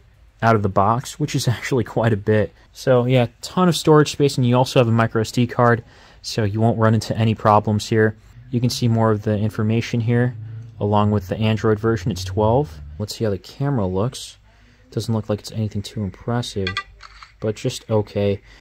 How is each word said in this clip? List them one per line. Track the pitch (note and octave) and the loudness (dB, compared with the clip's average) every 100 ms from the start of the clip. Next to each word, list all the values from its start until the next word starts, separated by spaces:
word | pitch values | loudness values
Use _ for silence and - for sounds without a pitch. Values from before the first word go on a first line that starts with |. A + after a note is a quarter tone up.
| _ _ _ _ | _ _ _ _
out | A2+ A2 | 2 2
of | |
the | G2+ | 2
box, | G2 G2 A#2+ - - | 2 2 0 -4 -6
which | D3 C3+ | -4 -2
is | - | -2
<laughs> | |
actually | G#2 - C3 | -4 -2 -4
quite | G#2+ - A2+ | -2 -2 0
a | G#2 | 0
bit. | G#2+ G#2+ G2 - _ | 2 0 0 -6 _
So | - - B2 | -6 2 2
yeah, | B2 C3 A#2 - | 4 2 2 -4
ton | - - F3+ | -6 0 2
of | D#3+ | 2
storage | D#3 D3+ D3 | 4 6 4
space, | - C#3+ C#3 | 2 0 2
and | A#2+ | 2
you | B2 | 2
also | B2+ C#3 | 2 2
have | A#2 | 4
a | |
micro | A2+ A2+ A#2 | 2 2 0
S | A2 | -2
D | - A#2+ | 0 0
card, | - A#2+ A#2 - - - - | 2 2 2 -2 -20 -20 -18
so | - - G#2 | -8 -4 -2
you | G#2+ | 0
won't | A2+ A2+ | 0 4
run | A2 | 4
into | A2+ - - | 2 0 0
any | A2 G#2 | 0 2
problems | A2+ G#2 G#2 G#2 - | 4 4 4 0 0
here. | A2+ A2 - - - - | 2 2 0 -12 -20 -8
You | B2+ | -2
can | A#2+ | -2
see | - A#2+ | 0 0
more | A2+ A2+ | 2 2
of | G#2 | 2
the | G#2+ G#2 | 0 -2
information | G#2+ - A2 A2+ - A#2+ | -2 -2 0 0 -2 -2
here, | A2+ A#2+ B2 - - - - - | 0 0 0 -4 -12 -16 -16 -6
along | G#2 G#2 G#2 | 0 2 2
with | G#2 F#2+ | 0 -2
the | G2+ | -2
Android | A2 A2 A2+ G#2+ | 0 0 0 0
version. | A2+ A2+ - | 0 -2 -2
It's | F2 - | -6 -6
twelve. | F#2+ G#2+ B2 D#3 - - - | 0 2 2 -2 -8 -16 -10
Let's | G#2+ - | -10 -4
see | |
how | A2 | -4
the | F#2+ | -4
camera | - - C#3 C3 F#2+ | -8 -6 -4 -2 -2
looks. | F#2 A#2+ - - - _ _ _ _ - | -2 -4 -6 -14 -20 _ _ _ _ -12
Doesn't | A#2 G#2+ | -8 -4
look | A2 G#2 | -4 -2
like | G#2 | -6
it's | - | -6
anything | - G#2+ G#2 | -6 -6 -6
too | - - | -8 -8
impressive, | G2 - - A#2+ A#2+ G2+ F#2 G2 - - - - - _ | -8 -8 -6 -6 -4 -6 -6 -6 -12 -18 -20 -20 -20 _
but | A2 G#2 | -6 -4
just | C3 - - | -6 -6 -2
okay. | A2 G#2 G#2 G2+ G2 - - | -2 -2 -2 -2 -2 -6 -20